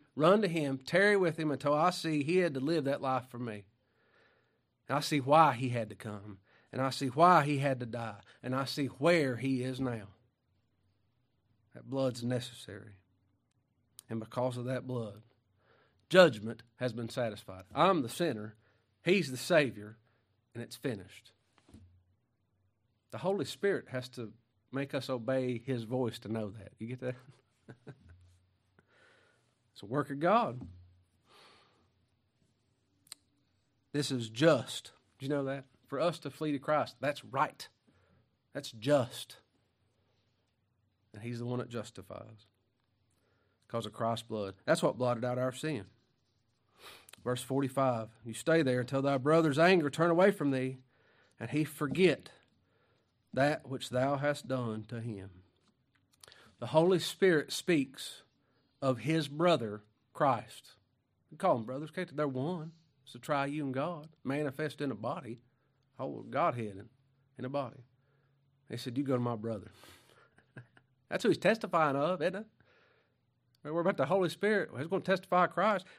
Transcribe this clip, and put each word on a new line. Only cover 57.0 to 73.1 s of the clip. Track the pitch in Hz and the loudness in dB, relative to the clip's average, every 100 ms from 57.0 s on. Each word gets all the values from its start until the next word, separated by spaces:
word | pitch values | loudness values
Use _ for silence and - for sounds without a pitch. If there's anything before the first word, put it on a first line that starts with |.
| - - 190 160 - | 0 2 4 4 2
speaks | - - 160 131 - - - _ _ _ _ _ - | -6 0 2 0 -6 -16 -16 _ _ _ _ _ -4
of | 135 120 | -2 0
his | 127 160 135 | 0 0 0
brother, | 147 175 151 110 104 - _ _ | 2 4 4 0 -8 -14 _ _
Christ. | - 143 117 - - - _ _ _ _ _ _ | 0 2 2 -2 -18 -20 _ _ _ _ _ _
We | 156 | -2
call | 185 127 | 2 2
them | 110 | 0
brothers, | 135 156 | -8 -8
can't | 185 175 | -8 -6
they? | 139 | -2
They're | 147 | -2
one. | 127 147 180 160 - _ _ | -2 -4 -4 -8 -14 _ _
It's | - | -20
the | 123 | -12
triune | - 143 139 151 139 | -2 -2 -2 -4 -4
God, | 135 165 160 156 _ | -4 -4 -6 -12 _
manifest | 127 143 147 135 151 - | -6 -2 -4 -4 -8 -4
in | 143 | -6
a | 104 | -4
body, | 120 170 120 120 _ _ _ _ _ - | -6 -8 -10 -16 _ _ _ _ _ -12
whole | 139 120 | -10 -10
Godhead | 113 131 170 123 107 95 | -6 0 0 0 -6 -10
in, | 113 _ _ _ _ - | -18 _ _ _ _ -12
in | |
a | 127 | -6
body. | 143 123 120 - _ _ _ _ _ _ _ - | -6 -6 -10 -20 _ _ _ _ _ _ _ -12
He | 117 | -10
said, | 131 120 | -6 -4
"You | |
go | 139 123 | -2 0
to | |
my | 120 117 | 0 -4
brother." | 113 104 - - - - _ _ _ _ _ - | -6 -8 -12 -20 -20 -20 _ _ _ _ _ -20
<laughs> | - _ _ _ - | -20 _ _ _ -8
That's | - | -2
who | 220 | 2
he's | - | 4
testifying | 185 226 175 170 151 139 | 2 2 2 2 2 2
of, | 156 185 | 0 0
isn't | 170 185 | -2 -4
it? | 220 _ _ _ _ _ _ | -12 _ _ _ _ _ _